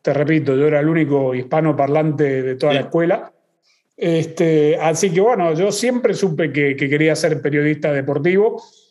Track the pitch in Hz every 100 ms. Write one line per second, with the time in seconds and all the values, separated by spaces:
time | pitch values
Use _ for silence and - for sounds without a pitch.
0 | - 143 147 160 135 131 151 147 151 165
1 | 147 143 135 127 123 156 156 143 139 147
2 | 156 147 143 135 131 127 151 139 131 165
3 | 170 208 - _ _ _ _ _ _ _
4 | 165 165 160 - 165 160 151 156 156 156
5 | 202 170 214 240 170 156 196 196 240 247
6 | 240 190 190 151 160 135 143 139 143 147
7 | 156 156 165 151 143 147 147 151 156 143
8 | 135 139 151 190 220 - - _ _